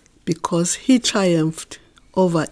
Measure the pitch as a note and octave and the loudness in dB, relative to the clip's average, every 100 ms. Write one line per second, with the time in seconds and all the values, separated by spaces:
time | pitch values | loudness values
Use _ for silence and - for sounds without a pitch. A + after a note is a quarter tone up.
0 | _ _ - E3 - E3+ F3 - - B3+ | _ _ -6 -6 -2 -2 -2 -2 2 2
1 | - G#3+ F#3+ E3 D#3 D#3+ - - _ _ | 2 0 2 2 0 -4 -14 -18 _ _
2 | _ - F#3 E3 D3 | _ 0 0 0 -4